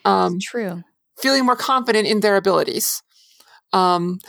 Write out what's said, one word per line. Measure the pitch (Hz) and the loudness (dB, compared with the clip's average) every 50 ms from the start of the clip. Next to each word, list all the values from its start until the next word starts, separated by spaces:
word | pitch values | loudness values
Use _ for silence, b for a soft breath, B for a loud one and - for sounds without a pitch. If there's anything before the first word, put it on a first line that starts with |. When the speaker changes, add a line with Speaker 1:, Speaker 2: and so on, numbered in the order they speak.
| - | 0
Speaker 1:
Um, | 202 196 190 185 180 175 180 | 0 2 2 2 0 -2 -4
Speaker 2:
True. | 196 - - 240 220 185 170 170 170 _ _ _ _ _ _ - | -8 -8 -6 -6 -6 -6 -8 -10 -14 _ _ _ _ _ _ -4
Speaker 1:
feeling | - 269 277 269 254 | -2 0 2 2 2
more | 247 247 | 2 0
confident | 247 - - 262 262 240 247 220 214 208 - | 0 0 0 0 0 0 2 0 2 2 0
in | 220 214 | 0 2
their | 196 208 202 | 2 2 2
abilities. | 196 190 202 180 160 - - - - - - - - - b b b b b b b b b b b _ _ | 2 2 2 2 0 0 -2 -4 -4 -4 -4 -6 -8 -10 b b b b b b b b b b b _ _
Um, | - 190 185 180 180 175 175 180 185 185 B | 0 2 2 2 2 0 0 -4 -6 -8 B